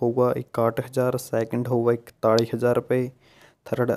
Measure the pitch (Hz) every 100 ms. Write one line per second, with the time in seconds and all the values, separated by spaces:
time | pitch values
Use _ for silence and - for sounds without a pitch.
0 | 120 127 123 123 127 - 113 117 127 131
1 | 127 127 - 117 110 120 123 123 120 120
2 | - - 110 113 117 117 123 120 - 127
3 | 127 - _ _ - _ - 120 120